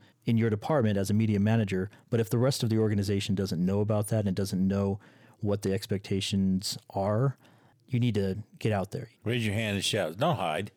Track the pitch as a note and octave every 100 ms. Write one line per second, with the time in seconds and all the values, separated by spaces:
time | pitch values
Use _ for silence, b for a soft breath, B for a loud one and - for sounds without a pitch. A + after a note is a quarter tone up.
0 | b b - A2+ A2+ G#2+ - D#3 A2 G2+
1 | G2 G#2 A2 G2+ G#2 A2+ G2+ F#2 F#2+ B
2 | _ A#2 A2+ B2 B2+ - A#2 A2 A2 G#2
3 | G2+ G2 - G2 F#2+ E2 F2+ G2 G#2+ G#2+
4 | G#2 A2 G2+ F#2 F#2+ F#2 F#2+ G2 G2 G2
5 | B B B - G#2 G2+ G2 F#2+ - G2
6 | - G2 - G2 F#2+ F#2+ - - - -
7 | G2 G#2+ C3+ - b b b b _ A#2+
8 | A#2+ G#2 F#2+ F#2+ - - A2+ G2+ F#2 -
9 | A#2 _ G#2 A#2+ A2 G2+ A2 G2+ - A2
10 | E2 F2 D#3 A#2+ F2+ D#2 G2+